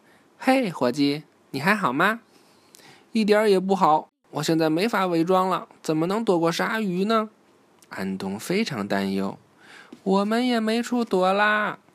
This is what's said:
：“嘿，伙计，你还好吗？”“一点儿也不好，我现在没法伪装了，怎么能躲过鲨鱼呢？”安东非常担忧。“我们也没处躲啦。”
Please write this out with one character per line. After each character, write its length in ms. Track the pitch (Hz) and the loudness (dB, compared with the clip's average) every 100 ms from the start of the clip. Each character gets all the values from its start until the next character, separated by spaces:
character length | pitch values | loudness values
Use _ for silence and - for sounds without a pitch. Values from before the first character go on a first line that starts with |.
| _ _ _ _ | _ _ _ _
：“嘿， 320 | - 262 233 | 0 0 0
伙 220 | 156 123 | -2 -2
计， 320 | 139 143 143 - _ _ | 0 -2 -2 -8 _ _
你 80 | 139 | -4
还 160 | 156 | 0
好 180 | 208 170 | 0 0
吗 280 | 135 185 226 - _ _ _ _ - - - _ | 0 0 0 -10 _ _ _ _ -20 -20 -20 _
？”“一 140 | 220 | -2
点 160 | 208 208 | 2 4
儿 100 | 220 | 4
也 80 | 190 | 2
不 160 | 190 | 2
好， 340 | 196 175 156 - _ _ | 2 4 2 -2 _ _
我 120 | 143 | -6
现 160 | 151 160 | 0 2
在 120 | 160 | 2
没 180 | 156 220 | 0 0
法 180 | 220 185 | 0 0
伪 160 | 170 | 0
装 280 | 165 185 190 | 2 2 2
了， 180 | 175 - - | -2 -6 -10
怎 120 | - | -4
么 120 | 156 170 | -2 0
能 180 | 208 | 0
躲 140 | 226 175 | 0 2
过 120 | 165 | 2
鲨 300 | 165 185 226 | 0 -2 -2
鱼 240 | 214 175 | -2 -2
呢？” 240 | 196 226 214 - _ _ _ _ _ | 0 0 -2 -10 _ _ _ _ _
安 260 | - 98 95 | -8 -6 -6
东 220 | 98 101 | -6 -8
非 260 | - 185 | -4 -2
常 240 | 226 127 101 | -2 -4 -2
担 240 | 98 98 | -2 -2
忧。 260 | 98 95 - _ _ - - - - | -2 -4 -8 _ _ -20 -20 -20 -8
“我 220 | - 190 | 0 0
们 220 | 208 226 254 | 2 0 0
也 120 | 233 | 0
没 240 | 220 226 | 0 -2
处 220 | 233 247 | -2 -2
躲 280 | 233 190 185 | 0 2 2
啦。” 460 | 196 208 214 208 - _ | 2 2 0 -2 -8 _